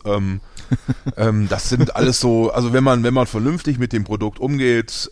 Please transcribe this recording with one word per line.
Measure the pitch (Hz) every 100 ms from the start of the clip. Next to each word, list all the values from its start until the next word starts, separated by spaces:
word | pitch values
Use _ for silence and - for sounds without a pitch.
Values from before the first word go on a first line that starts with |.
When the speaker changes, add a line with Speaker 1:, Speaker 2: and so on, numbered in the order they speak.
Speaker 1:
Ähm, | 104 104 98 95 - - - 131
Speaker 2:
<laughs> | - 131 - -
Speaker 1:
ähm, | 110 110 104
das | 95 -
sind | 123 127 -
alles | 127 117
so, | 127 113 113
also | 117 120
wenn | 127
man, | 131 123
wenn | 120
man | 131 120
vernünftig | 110 120 170 156 123
mit | 123
dem | 117
Produkt | 101 107 110 -
umgeht, | 131 143 127 120 113 - -